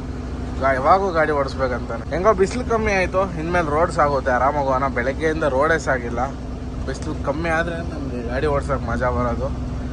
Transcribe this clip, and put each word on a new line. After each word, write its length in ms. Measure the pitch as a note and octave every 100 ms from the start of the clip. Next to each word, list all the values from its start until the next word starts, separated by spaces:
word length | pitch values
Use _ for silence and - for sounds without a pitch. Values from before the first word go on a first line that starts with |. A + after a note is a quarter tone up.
| - - - - - -
ಗಾ-, 160 | C3+ C3
ಯಾವಾಗೂ 360 | C#3+ F#3+ G3
ಗಾಡಿ 200 | E3 D#3
ಓಡಿಸ್ಬೇಕಂತಾನೆ. 760 | D3 C3+ B2+ C3 A#2+ A#2+ A2+ A#2
ಹೆಂಗೋ 240 | D3+ G#3
ಬಿಸಿಲು 320 | G3 F#3+ B3 A#3+
ಕಮ್ಮಿ 260 | A3+ A3
ಆಯ್ತು, 480 | G3 F3+ F#3 F#3+ D#3
ಇನ್ಮೇಲೆ 300 | E3 F3+ D#3
ರೋಡ್ಸ್ 300 | D3 F3 D#3+
ಆಗುತ್ತೆ, 320 | D3 C#3 B2
ಆರಾಮಾಗಿ 360 | B2 C3+ D3 C3+
ಹೋಗೋಣ. 200 | C3 C3+
ಬೆಳಗ್ಗೆಯಿಂದ 560 | A#2+ B2 C3 D#3+ D#3
ರೋಡೇ 360 | D3+ C3 D#3 D#3+
ಸಾಗಿಲ್ಲ. 400 | D3 B2+ A#2+ A#2 C#3 C3 - - - - -
ಬಿಸಿಲು 380 | C3 D#3 - -
ಕಮ್ಮಿ 240 | D3+ E3
ಆದ್ರೆ 280 | D#3+ E3+ E3
ನಮ್ಗೆ 500 | E3 D3+ C#3 B2 A#2
ಗಾಡಿ 200 | B2+ D3+
ಓಡ್ಸೋಕೆ 380 | C#3+ C#3 C3 A#2
ಮಜಾ 240 | A#2+ B2
ಬರೋದು. 400 | B2 B2 A#2 C3+ - - - -